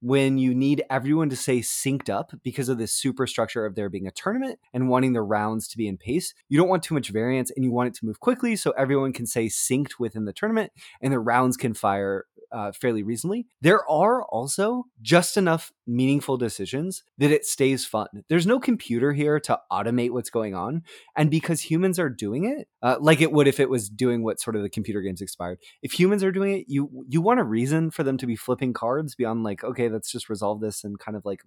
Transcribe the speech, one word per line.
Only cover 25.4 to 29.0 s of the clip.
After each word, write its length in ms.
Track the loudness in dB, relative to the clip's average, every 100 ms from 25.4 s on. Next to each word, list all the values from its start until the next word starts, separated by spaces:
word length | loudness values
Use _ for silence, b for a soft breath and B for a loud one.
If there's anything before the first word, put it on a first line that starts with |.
| -8 -10 b b
If 120 | -8 2
humans 240 | 2 4
are 80 | 0
doing 280 | 0 -2 -2
it, 60 | -4
you, 380 | -4 -4 -6 -2
you 120 | 0
want 180 | 2 2
a 40 |
reason 460 | 2 0 2 0 0
for 120 | -2
them 140 | -2 -2
to 100 | -2
be 80 | -4
flipping 380 | -2 -2 -2
cards 420 | -2 -2 -2